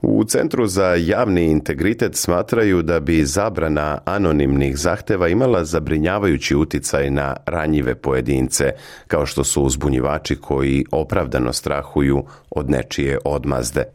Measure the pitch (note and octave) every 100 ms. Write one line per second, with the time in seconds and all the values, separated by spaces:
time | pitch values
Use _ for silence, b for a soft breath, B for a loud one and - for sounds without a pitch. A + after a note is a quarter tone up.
0 | - G#2+ A2 B2+ D#3 - A2+ F#2 F#2+ F2
1 | E2 G2+ A#2 F2+ E2 D#2 D2 C#2+ E2 -
2 | G#2+ - - F2 - A#2 G#2+ F2+ D#2+ E2+
3 | D2 E2 C#2+ D#2 G#2 E2+ D#2+ D2+ D2+ D2
4 | - G2 F#2+ D2+ C#2 C#2 C#2 C#2 D#2+ F2
5 | - G#2 F2 F#2 C3 A2 D#2+ E2 D2 D#2
6 | D#2 G2 G2+ C#2+ - C#2+ D#2 D2 - D2
7 | C#2 C#2 C#2 C2+ - E2 D#2 D#2 B1+ B1
8 | C#2+ C2 B1 C2+ C2 - C#2 - B B
9 | B D#2+ C#2+ - C#2 - C#2 C2+ D2 C2
10 | B1+ D2+ - C#2+ - C#2 C#2 C2+ B1+ D2+
11 | C#2+ - E2 C2+ B1 B1 - C#2+ C#2+ -
12 | C#2 C#2 C#2 B B - C2+ C#2 B1 -
13 | C#2 C#2 - C#2+ B1+ C2 A#1+ C2+ B1+